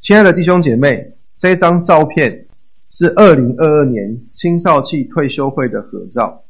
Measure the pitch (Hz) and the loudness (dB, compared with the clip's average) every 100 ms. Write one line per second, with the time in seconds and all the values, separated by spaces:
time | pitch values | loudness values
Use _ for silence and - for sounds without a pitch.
0 | - 208 196 170 170 180 170 226 143 110 | 2 4 4 2 0 0 0 0 0 -2
1 | - - - - 180 180 180 175 175 165 | -6 -20 -20 -4 -2 0 2 0 2 2
2 | 151 165 131 92 - - - - - - | 2 -2 -4 -4 -20 -20 -20 -20 -20 -2
3 | 170 170 208 151 123 120 160 151 139 113 | -2 4 4 4 2 -2 0 2 0 -2
4 | 98 117 - - 170 170 175 151 135 156 | -6 -10 -16 -8 -4 -2 0 0 -2 -8
5 | 123 - 143 135 139 139 127 107 - 98 | -6 -4 -6 -4 -6 -4 -6 -8 -12 -16
6 | 95 113 104 - - | -12 -6 -6 -6 -20